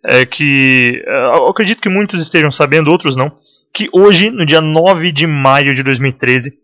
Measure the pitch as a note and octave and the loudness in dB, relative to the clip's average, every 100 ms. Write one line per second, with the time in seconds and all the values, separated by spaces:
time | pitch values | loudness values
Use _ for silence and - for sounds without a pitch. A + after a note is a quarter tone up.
0 | - B2+ B2+ - D3 C#3 C3+ C3 B2 B2 | 0 0 0 -2 0 2 4 4 2 -2
1 | - C3+ B2 D3 C3+ G3 G3 A3+ G3+ F#3 | -4 -2 0 2 0 0 -2 -2 -2 -2
2 | G#3 F3+ D#3 E3+ D3+ - D3 D#3 D3+ F3 | -2 -6 -2 0 0 -2 0 0 2 0
3 | D#3 C3 C#3 _ _ _ _ - G#3 F#3 | -2 -4 -4 _ _ _ _ -10 -2 4
4 | G#3 F3 G#3 A#3 D#3 D#3+ D#3 D#3 F3+ F3+ | 4 4 0 -2 0 0 0 0 2 2
5 | F3 C#3+ D#3+ D3 C3+ C#3 C#3 C3+ C3+ B2+ | -2 -2 -4 0 2 2 0 -2 -2 -2
6 | C3+ B2+ B2 B2+ C3 _ | -4 -2 -2 -2 -4 _